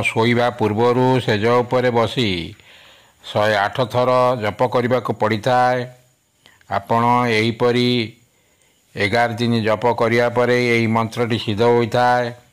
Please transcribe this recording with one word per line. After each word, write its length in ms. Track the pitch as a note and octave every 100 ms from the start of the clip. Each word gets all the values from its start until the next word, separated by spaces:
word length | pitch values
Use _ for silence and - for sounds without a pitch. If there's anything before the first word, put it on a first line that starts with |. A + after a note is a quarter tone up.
ଶୋଇବା 460 | A2 A#2 A#2 A#2+ A#2+
ପୂର୍ବରୁ 560 | A2 G#2+ G#2 A#2+ B2 B2+ B2+
ଶେଯ 240 | A#2 G#2 A2+ B2
ଉପରେ 300 | A2+ B2+ B2
ବସି 400 | A#2 A2 - A2 F2+ E2+ G#2+ - - - - _ _
ଶହେ 320 | - G#2+ G#2+ G#2
ଆଠ 300 | G#2 A#2+ A#2
ଥର 260 | B2+ B2 B2+ B2+ B2
ଜପ 180 | G#2 G2+ B2
କରିବାକୁ 460 | B2+ A#2+ B2 A2+
ପଡ଼ିଥାଏ। 680 | G#2+ G#2+ A2 C3 B2 B2+ B2+ B2 - _ _ _ _ _ _ -
ଆପଣ 340 | G2 - A#2 A#2+ B2 B2
ଏହିପରି 640 | A2 A2+ A#2 B2 A#2+ B2 B2 G#2+ - _ _ _ _ _ _ _ -
ଏଗାର 340 | G2+ A#2 A#2
ଦିନ 200 | A2 A#2+ A#2
ଜପ 320 | G#2+ G#2+ B2
କରିବା 340 | A#2 A#2 A#2 A#2+
ପରେ 280 | A2+ B2 B2 B2
ଏହି 140 | A#2 A2+
ମନ୍ତ୍ରଟି 500 | A2+ A2 A#2 A#2+ A2+
ସିଦ୍ଧ 220 | - G2+
ହୋଇଥାଏ। 640 | A#2+ A#2+ A2+ A#2+ B2 B2 A#2+ A#2+ _